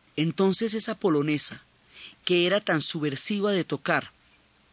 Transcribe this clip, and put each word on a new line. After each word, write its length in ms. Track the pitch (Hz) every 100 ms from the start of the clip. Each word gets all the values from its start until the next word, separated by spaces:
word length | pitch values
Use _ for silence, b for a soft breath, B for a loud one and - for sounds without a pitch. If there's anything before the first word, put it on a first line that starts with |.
| _ -
Entonces 580 | 160 156 190 180 226
esa 220 | 220 - -
polonesa, 680 | 202 151 151 151 - - - _ B B B B
que 240 | - 180 175
era 120 | 202
tan 220 | - 160
subversiva 680 | - 165 147 135 - 208 208
de 100 | 190
tocar 480 | 156 139 - 151 - - _ _ _ _ _